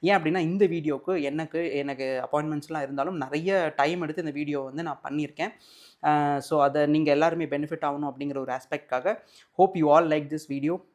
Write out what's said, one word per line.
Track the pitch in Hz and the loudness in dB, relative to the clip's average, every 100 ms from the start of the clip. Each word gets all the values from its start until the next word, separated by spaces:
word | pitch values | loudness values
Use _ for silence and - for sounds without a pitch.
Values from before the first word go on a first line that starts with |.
ஏன் | 165 196 | 4 2
அப்படின்னா, | 156 185 | 2 0
இந்த | 160 190 196 | 0 2 2
வீடியோக்கு | 170 151 139 - 185 | 2 -2 -4 -2 -2
எனக்கு, | 139 151 160 160 170 143 | -2 -4 -4 -4 -4 -4
எனக்கு | 143 135 135 131 127 | -4 -4 -4 -4 -2
அப்பாயின்ட்மெண்ட்ஸ்லாம் | 147 151 151 143 160 | -2 -2 -4 -6 -6
இருந்தாலும் | 139 139 143 185 | -6 -4 -4 -4
நிறைய | 135 147 170 190 165 - | -4 -4 0 0 0 0
டைம் | 143 180 | 0 0
எடுத்து | 160 156 | -4 -4
இந்த | 160 | -6
வீடியோ | 143 147 143 | -4 -4 -4
வந்து | 135 135 | -6 -8
நான் | 165 139 | -8 -8
பண்ணியிருக்கேன். | 135 143 147 - - - _ - - _ | -8 -6 -6 -4 -6 -6 _ -20 -20 _
அ, | 151 151 147 143 | 2 2 2 0
so | 135 160 | 0 2
அதை | 143 143 147 | 4 4 4
நீங்க | 151 151 | 4 4
எல்லாருமே | 143 160 165 156 | 4 4 2 -4
பெனிஃபிட் | 143 147 160 | -4 -4 -4
ஆகணும் | 147 147 147 | -4 -2 -6
அப்படிங்கிற | 131 143 139 | -6 -6 -6
ஒரு | 131 | -6
ஆஸ்பெக்ட்காக. | 131 - 147 - 127 160 233 _ _ _ - | -8 -6 -10 -4 -4 -2 -4 _ _ _ 2
Hope | 185 | 2
you | 185 151 | 4 6
all | 151 165 | 6 6
like | 151 143 | 0 -2
this | 156 - | -8 -6
video. | 139 143 180 _ | -4 -2 -4 _